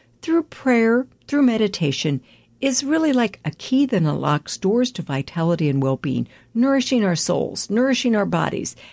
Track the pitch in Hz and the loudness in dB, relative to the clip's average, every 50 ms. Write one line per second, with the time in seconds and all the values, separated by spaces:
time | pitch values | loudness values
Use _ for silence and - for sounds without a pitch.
0 | _ _ _ _ - - 320 339 320 - - - - 262 247 233 226 226 233 247 | _ _ _ _ -4 -2 0 0 -2 -4 -10 -6 -2 0 2 2 4 2 2 0
1 | 254 - _ _ _ - 285 285 285 247 226 220 220 202 196 - 165 147 135 - | 0 -4 _ _ _ -4 0 2 2 2 2 2 0 -2 -2 -2 -2 -2 -2 -2
2 | - 156 143 131 - _ _ _ _ _ _ - - 277 262 - 285 269 302 320 | -2 -2 -2 -4 -6 _ _ _ _ _ _ -4 -2 -2 -2 -2 -2 0 0 2
3 | 320 311 269 247 240 220 - - - 156 - - - - 254 262 285 254 - 190 | 2 2 2 2 2 0 -2 -6 -8 -8 -8 -8 -6 0 2 2 2 2 2 0
4 | 165 151 143 131 135 143 147 147 - - - - - 190 208 240 254 247 - - | 2 0 0 0 0 0 0 -2 -2 -6 -10 -4 -2 0 2 2 0 -2 -4 -8
5 | 170 - 143 135 139 - - 170 165 170 175 160 165 147 135 139 135 135 135 131 | -8 -6 -4 -6 -6 -6 -4 -2 0 0 0 2 0 0 0 2 0 0 -2 -2
6 | - 147 131 120 120 - - - _ _ - 226 240 269 277 277 247 - 269 240 | -4 -4 -4 -4 -4 -6 -10 -20 _ _ -2 0 2 2 2 2 0 2 0 2
7 | 208 190 170 160 - - 175 143 - - - - - - 196 226 254 269 262 240 | 2 2 0 0 0 -2 0 0 -2 -4 -6 -8 -6 -2 0 0 2 2 0 0
8 | - 247 226 208 202 180 170 165 156 - - - - - - - - - | 0 0 2 2 0 0 0 0 0 -2 -2 -4 -8 -8 -10 -14 -20 -20